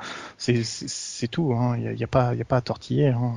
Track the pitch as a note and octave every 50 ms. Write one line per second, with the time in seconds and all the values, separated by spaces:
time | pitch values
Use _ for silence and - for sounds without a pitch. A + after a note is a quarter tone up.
0 | - - - - - - - - - B2 A#2+ A#2 A2+ - - - C3+ C3+ - -
1 | - - - - C3 A#2 - E3+ E3 C#3 A#2 A#2 B2 B2 A#2+ A#2 A2+ A2+ A2+ A#2+
2 | A#2 - - C3+ B2 A#2+ A#2+ A#2 A#2 - C3 B2+ - - - - - - B2+ C#3
3 | D3 C#3 B2 A#2 B2 A#2+ A#2